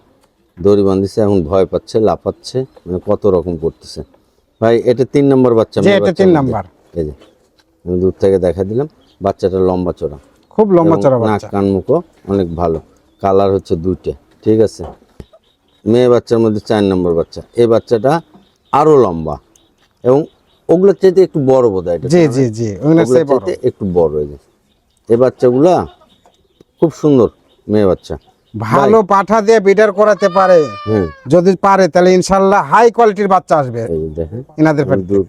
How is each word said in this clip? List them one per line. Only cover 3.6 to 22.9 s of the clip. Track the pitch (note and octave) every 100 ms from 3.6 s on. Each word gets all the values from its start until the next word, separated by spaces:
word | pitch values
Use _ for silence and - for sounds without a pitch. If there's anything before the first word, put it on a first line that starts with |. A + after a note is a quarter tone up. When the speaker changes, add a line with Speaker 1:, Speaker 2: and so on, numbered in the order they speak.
| D#2+ - - - - _ _ _ _ _
Speaker 1:
ভাই, | A2+ A#2 G2+
এটা | A#2+ B2+
তিন | C#3+ C#3
নম্বর | C3 B2+ A2+
বাচ্চা, | G#2+ -
Speaker 2:
জি, | E3
Speaker 1:
মেয়ে | G3+
Speaker 2:
এটা | G3+
Speaker 1:
বাচ্চার | E3+ F#3+
Speaker 2:
তিন |
Speaker 1:
মধ্যে। | D#3+
Speaker 2:
নাম্বার। | C3+ A2 F#2 _ _
Speaker 1:
এই | E2+ D2+
যে, | D2 _ _ _ _ _ _ F2
আমি | F2+
দূর | F#2 -
থেকে | G2 G2
দেখা | F2+ E2
দিলাম, | F#2+ A2 D3+ _ _ _
বাচ্চাটা | G2 - G2 F#2
লম্বা | F#2 F#2 F2+ E2
চড়া। | D#2 C#2+ - _ _
Speaker 2:
খুব | - G#3+
লম্বা | F3+ D#3+
Speaker 1:
এবং | E3
Speaker 2:
চড়া | C#3+ B2+
Speaker 1:
নাক, | A2
Speaker 2:
বাচ্চা। | G#2 G#2
Speaker 1:
কান, | G2+ G2
মুখও | G2 F2+ D3+ E3 _ -
অনেক | G2 F2 E2
ভালো। | E2+ D#2+ - _ _ _
কালার | G2 F#2+ G2
হচ্ছে | G2 - F2+
দুইটা, | F2 F2+ - D2+ _ _
ঠিক | - A2
আছে। | G#2 - F2+ - _ - - _ _ _ _ _ G2+
মেয়ে | A#2+ B2
বাচ্চার | A#2+ - A#2
মধ্যে | A2+ G#2+ -
চার | A2
নম্বর | G2+ F#2 F2
বাচ্চা। | E2 D#2+ - - -
এই | A#2
বাচ্চাটা | A2+ - A#2 B2+ E3 - _ _ _ _
আরো | C#3 D3+ D3
লম্বা | A2 E2 D#2 D2 _ _ _ _ _ _
এবং | A#2+ C3+ E3 _ _ _ -
ওগুলোর | E3+ G3 F#3
চাইতে | F#3+ F3+
একটু | F3+ E3
বড় | C3 C3 A#2+
বোধ | F#2+ F2
হয় | E2+
এটা, | -
Speaker 2:
জি, | F3
Speaker 1:
তাই | D#3
না? |
Speaker 2:
জি, | B2+ B2+
জি, | G#2+
ওগুলোর | A2+ G2 C#3+